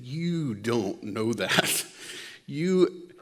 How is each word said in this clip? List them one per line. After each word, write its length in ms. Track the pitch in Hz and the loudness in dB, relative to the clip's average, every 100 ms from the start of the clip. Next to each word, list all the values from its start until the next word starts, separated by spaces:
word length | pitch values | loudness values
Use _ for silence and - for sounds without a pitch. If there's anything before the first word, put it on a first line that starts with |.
"You 540 | 123 151 170 170 147 104 | -10 -4 -2 0 -2 -2
don't 480 | 110 120 98 - | 2 2 2 -2
know 280 | 107 101 110 | -6 -2 0
that. 520 | 107 92 - - - - | 0 2 2 2 0 -4
<laughs> 60 | - - - - - - | -12 -14 -14 -14 -16 -10
You, 600 | 139 175 185 180 - - - | -2 2 6 4 2 -16 -20